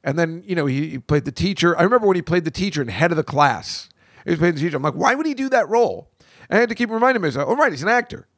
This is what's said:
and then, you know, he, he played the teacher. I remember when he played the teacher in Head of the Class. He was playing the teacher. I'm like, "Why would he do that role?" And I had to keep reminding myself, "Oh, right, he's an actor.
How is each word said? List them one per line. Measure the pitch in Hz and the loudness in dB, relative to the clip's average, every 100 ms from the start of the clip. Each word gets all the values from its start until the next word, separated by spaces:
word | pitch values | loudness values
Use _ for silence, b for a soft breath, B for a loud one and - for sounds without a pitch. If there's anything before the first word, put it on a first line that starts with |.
and | - 147 | -4 -2
then, | 165 165 196 | -2 -4 -6
you | 175 | -2
know, | 143 | 0
he, | 135 156 | -2 -4
he | 131 | -8
played | - 147 - | 0 0 0
the | |
teacher. | 123 180 190 170 170 | -2 -2 2 2 4
I | |
remember | 175 247 208 | 4 4 4
when | 185 | 0
he | |
played | - 180 160 | 2 0 0
the | |
teacher | - 190 151 | -4 -4 -2
in | 123 | -4
Head | 95 170 | 0 0
of | 160 | 0
the | |
Class. | - 139 143 107 - - - b b b - | -2 2 2 2 -8 -14 -14 b b b -4
He | |
was | 170 | 0
playing | 170 | 2
the | 156 | 2
teacher. | 165 147 | -2 -2
I'm | |
like, | 147 | -4
"Why | 139 165 262 | 0 0 2
would | 320 | -2
he | |
do | 262 269 | -4 0
that | 254 214 | 0 2
role?" | 226 226 90 - _ b b b | 2 0 -2 -12 _ b b b
And | 202 | 0
I | |
had | 240 | 2
to | 226 | 0
keep | 233 | -2
reminding | 226 247 247 | 2 2 2
myself, | 165 127 139 | 0 -2 -2
"Oh, | 254 | 0
right, | 277 | 0
he's | 147 | 0
an | 170 | 0
actor. | 240 240 - - | 0 0 -12 -16